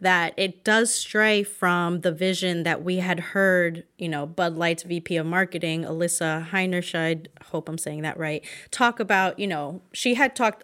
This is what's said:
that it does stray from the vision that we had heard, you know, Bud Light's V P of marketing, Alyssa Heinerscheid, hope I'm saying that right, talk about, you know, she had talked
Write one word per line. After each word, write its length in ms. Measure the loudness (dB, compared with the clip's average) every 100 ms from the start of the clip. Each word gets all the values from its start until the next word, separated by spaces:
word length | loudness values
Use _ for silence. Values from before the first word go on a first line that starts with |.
that 320 | 2 2 2 -2
it 260 | -4 -2
does 300 | 2 4 4
stray 500 | 0 -2 2 4 4
from 600 | 0 0 2 2 0 0
the 100 | -2
vision 520 | 0 0 0 -2 0
that 200 | 0 -2
we 120 | -2 -2
had 220 | 0 -2
heard, 680 | -2 2 4 4 2 -2 -12 -8
you 140 | -6
know, 160 | -4 -4
Bud 300 | -2 0 2
Light's 260 | 0 0
V 180 | -4 -6
P 160 | -2 -2
of 80 |
marketing, 600 | 0 0 0 -2 -2 -2
Alyssa 640 | -4 -2 -2 0 0 -2 -2
Heinerscheid, 800 | 0 0 0 -2 -2 0 -2 -6 -20 -10
hope 200 | -8 -6
I'm 120 | -8
saying 240 | -8 -6
that 160 | -6 -4
right, 260 | -4 -6 -8 -16 -12
talk 300 | 2 2 2
about, 380 | 2 2 2 0
you 80 | -4
know, 340 | -4 -6 -10 -12
she 180 | -4 0
had 240 | 4 2 2
talked 260 | 0 0